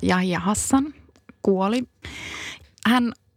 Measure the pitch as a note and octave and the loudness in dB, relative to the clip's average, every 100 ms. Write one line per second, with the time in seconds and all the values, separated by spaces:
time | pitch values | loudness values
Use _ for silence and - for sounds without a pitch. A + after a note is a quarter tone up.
0 | F3+ F#3 F#3 E3+ F3+ G#3 - C4+ D4 - | 2 2 0 0 0 -2 2 2 2 -6
1 | - _ - - - F#3+ G3 A#3+ B3+ _ | -20 _ -20 -4 0 2 0 -2 -4 _
2 | - - - - - - - _ G#3+ B3 | -16 -14 -12 -12 -12 -16 -20 _ 2 2
3 | A#3+ - _ | 2 -4 _